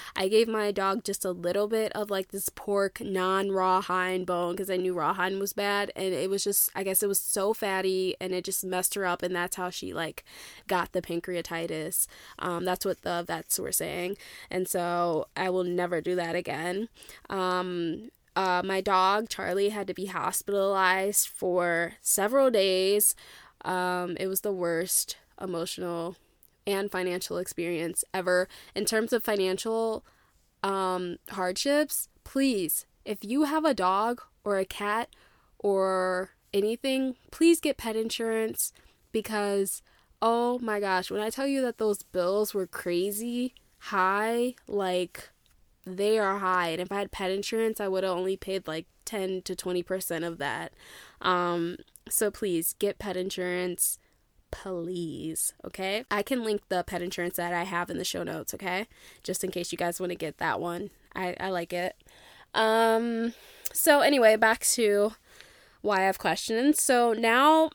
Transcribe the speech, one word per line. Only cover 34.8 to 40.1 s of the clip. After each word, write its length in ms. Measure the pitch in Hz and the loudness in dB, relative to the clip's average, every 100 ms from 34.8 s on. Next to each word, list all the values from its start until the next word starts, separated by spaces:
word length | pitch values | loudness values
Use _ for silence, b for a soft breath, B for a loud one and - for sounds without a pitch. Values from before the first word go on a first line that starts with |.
| 208 214 240 b b b b - | -2 -2 -4 b b b b -4
or 680 | 208 196 190 185 185 180 185 _ _ | 2 2 2 2 0 0 -4 _ _
anything, 600 | 202 208 233 269 262 262 247 _ | 0 0 0 0 0 0 -4 _
please 300 | - 330 339 | 4 6 6
get 160 | 302 269 | 4 -2
pet 180 | 233 | -4
insurance 760 | 220 226 - 226 226 220 - - b b b _ | -2 -2 -2 -2 0 -2 -2 -6 b b b _
because, 680 | 220 208 214 202 202 196 - b b b | -4 -2 -2 0 0 0 -4 b b b